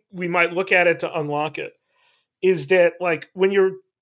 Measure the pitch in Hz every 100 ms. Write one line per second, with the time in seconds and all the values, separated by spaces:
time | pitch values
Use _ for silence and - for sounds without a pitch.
0 | _ 185 175 175 170 175 190 185 175 170
1 | 175 170 147 147 151 156 - - _ _
2 | _ _ _ _ 185 170 143 185 175 170
3 | 180 165 - 185 190 196 190 190 _ _